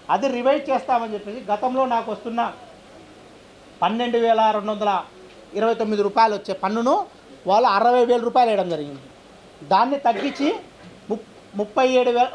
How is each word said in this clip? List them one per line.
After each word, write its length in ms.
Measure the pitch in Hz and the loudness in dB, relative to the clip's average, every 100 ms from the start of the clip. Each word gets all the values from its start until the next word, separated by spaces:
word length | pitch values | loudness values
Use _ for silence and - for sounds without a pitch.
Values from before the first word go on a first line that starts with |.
| - | -2
అది 180 | 185 269 | 0 0
రివైజ్ 420 | 240 254 294 285 | 0 2 0 0
చేస్తామని 440 | 254 - 240 226 | -4 0 -2 -2
చెప్పేసి 380 | 208 202 240 202 | -8 -10 -12 -6
గతంలో 340 | 208 254 254 262 | -4 -2 0 0
నాకు 260 | 233 226 | -2 -4
వస్తున్న 420 | 208 233 233 220 - - - - - - - - - - - - - | -8 -6 -4 -6 -8 -18 -20 -20 -20 -20 -20 -20 -20 -20 -20 -20 -6
పన్నెండు 360 | 175 226 240 233 | -4 -2 -2 0
వేల 340 | 226 220 220 | 2 2 2
రెండు 200 | 214 208 | 0 -4
వందల 320 | 208 214 185 - - - - - | -4 -2 -2 -6 -16 -20 -20 -12
ఇరవై 200 | 202 226 | -4 -2
తొమ్మిది 300 | 226 214 208 | 0 -2 -2
రూపాయలు 300 | 202 214 226 | 0 2 2
వచ్చే 200 | 202 - | 0 -6
పన్నును 520 | 185 190 220 240 381 - - - - 175 | -6 -4 -2 0 0 -2 -12 -20 -8 0
వాళ్ళు 220 | 208 247 | 2 4
అరవై 360 | 196 233 247 240 | 4 4 4 4
వేల 160 | 240 | 2
రూపాయలు 280 | 233 254 240 | 2 2 4
వేయడం 200 | 202 180 | 2 -2
జరిగింది. 320 | 156 143 139 131 - - - - - 147 | -4 -8 -12 -18 -20 -20 -20 -20 -16 0
దాన్ని 320 | 190 247 277 | 2 2 0
తగ్గించి 560 | 240 202 277 - 294 440 - - - - - | 0 0 -4 -2 -2 -4 -8 -20 -20 -18 -8
ముప్-, 480 | 220 - - - 202 | -8 -8 -20 -12 -8
ముప్పై 320 | 208 277 254 | -4 2 4
ఏడు 200 | 254 247 | 4 2
వేల, 180 | 240 247 | 2 0